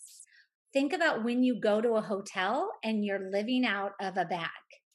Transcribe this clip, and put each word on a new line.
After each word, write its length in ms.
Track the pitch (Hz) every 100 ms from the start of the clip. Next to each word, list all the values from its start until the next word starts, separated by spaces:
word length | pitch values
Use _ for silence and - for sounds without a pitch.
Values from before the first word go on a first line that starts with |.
| - - - _ _ _ _
Think 200 | 277 277
about 320 | 349 330 226
when 180 | 226 247
you 180 | 254 214
go 200 | 214 214
to 140 | 240
a 80 | 220
hotel 680 | 165 196 202 196 185 254 392 -
and 200 | 220 220
you're 260 | 208 196 190
living 360 | 196 214 254 247
out 260 | 202 196 -
of 160 | 190 185
a 60 | 170
bag. 240 | 175 160 - - - _